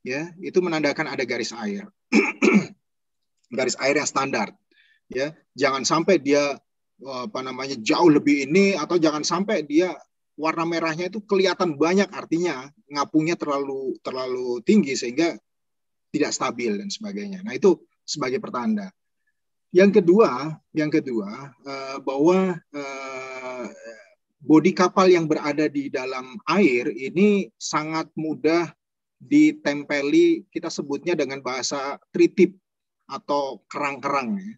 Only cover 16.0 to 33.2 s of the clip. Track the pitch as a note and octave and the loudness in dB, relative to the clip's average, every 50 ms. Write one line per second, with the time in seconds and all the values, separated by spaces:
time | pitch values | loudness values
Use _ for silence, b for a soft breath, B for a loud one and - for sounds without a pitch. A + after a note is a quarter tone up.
16 | _ _ - D3 D3 - - - C#3 C3 A#2+ A#2+ A#2 A2+ G2+ G2+ G2+ G2+ - - | _ _ -4 -2 -2 -2 -2 -4 -4 -6 -4 -4 -2 -2 -2 -4 -6 -8 -10 -10
17 | G#2+ G#2 G2 G2+ G2+ G2+ F#2+ F#2 F#2 A2 B2 B2+ - G3 E3+ - - _ _ _ | -10 -10 -8 -8 -10 -10 -12 -10 -10 -8 -6 2 4 4 4 4 -2 _ _ _
18 | _ - - D#3 B2+ B2+ B2+ B2 - A2+ A#2+ B2 A#2 A2 A2 G#2 G2 F#2+ _ _ | _ -12 -8 -6 -4 -4 -4 -4 -6 -6 -6 -4 -2 -2 -2 -2 -4 -10 _ _
19 | _ _ _ _ _ _ _ _ _ _ _ _ _ _ - F3+ G3 G3+ F#3+ G#3+ | _ _ _ _ _ _ _ _ _ _ _ _ _ _ 4 6 6 8 6 6
20 | F3+ E3 F3+ G#3+ A3+ D#3 - C3+ C#3+ D#3+ D#3 - _ _ _ D#3 D3+ D3+ D3+ D#3 | 6 6 6 6 6 4 2 -2 -6 -8 -10 -12 _ _ _ -4 -2 0 0 0
21 | C#3 C3 A#2+ A2 G2 G2+ G#2+ B2+ C#3 C#3 _ _ _ C#3 C#3 C3+ C3+ C3+ C3+ C#3 | 0 0 -6 -4 -6 -6 -12 -14 -16 -18 _ _ _ -12 -12 -10 -10 -10 -12 -8
22 | C3+ C#3 C3+ C#3 D3 E3+ F#3 F#3+ F#3+ F#3 F3 D#3+ _ _ - D3 C#3+ C3+ C3+ C3+ | -6 -6 -2 2 4 4 4 4 2 0 -4 -6 _ _ -12 -10 -10 -10 -10 -10
23 | C3+ C3+ C3+ C3 C3 C3 C3 C3 C3 B2+ B2+ B2+ A#2+ - - - - - - - | -12 -10 -10 -12 -12 -12 -12 -12 -12 -12 -10 -10 -12 -12 -14 -16 -20 -20 -20 -20
24 | - _ _ _ _ _ _ _ D3 - D#3 D#3 D3 F#3+ G3 - F3+ F3+ - G3 | -20 _ _ _ _ _ _ _ 2 4 4 6 6 4 2 4 0 2 4 4
25 | F#3 F#3 F3+ E3+ E3 D3+ D#3 D#3 D3+ D3 C#3+ D3 D3+ D3 C#3 C#3+ C3+ C3+ - C3+ | 6 6 6 4 4 0 -2 -2 -2 -4 -2 0 -2 -2 -2 -4 -6 -4 -6 -6
26 | B2+ C3 C3 B2+ B2+ B2+ B2 G#2 _ D3+ E3 G3 G#3 - F#3 - - D3+ G#2 A#2 | -6 -6 -8 -10 -12 -14 -18 -12 _ -2 2 4 4 4 4 2 -2 -2 -6 -6
27 | C3+ C3 A#2 E3 G3+ G#3 G3+ G3 F3+ - _ _ - - - D#3 D3+ D#3 D#3+ D#3+ | -10 -4 2 4 4 4 4 2 0 -4 _ _ -10 -4 -4 -4 -4 -2 -6 -6
28 | D#3 - _ - D#3 D#3 D3 - - D#3 E3 F3 E3+ D#3+ - _ _ _ _ _ | -6 -6 _ -8 -6 -6 -6 -2 0 2 2 2 0 -2 -8 _ _ _ _ _
29 | _ _ _ _ C#3 B2+ D3 D3 D3+ D3+ D3 - _ D3 C#3+ D3 C#3+ - D3 C#3+ | _ _ _ _ -4 4 6 6 6 6 4 0 _ -4 -4 -4 -4 -4 -2 -2
30 | C#3 C#3+ D3+ E3 F3 E3+ E3+ - - _ _ D#3+ - D#3+ - - D#3+ C#3 C#3+ C3+ | 0 2 4 6 6 6 4 0 -4 _ _ -8 -8 -8 -8 -8 -6 -6 -8 -6
31 | C#3 E3+ E3+ D3+ C#3+ C3 C#3 C#3 C3 - C3 C3 A#2 - D3 C#3+ C3+ C#3 D3 - | -2 -4 -2 -2 -2 -4 -4 -8 -8 -8 -6 -6 -6 -6 -6 -6 -6 -8 -10 -10
32 | _ _ - E3+ E3+ E3+ - - F3+ F#3 - _ _ _ _ _ _ _ _ _ | _ _ 2 2 2 2 6 4 4 4 2 _ _ _ _ _ _ _ _ _
33 | _ _ - A3+ | _ _ -14 -12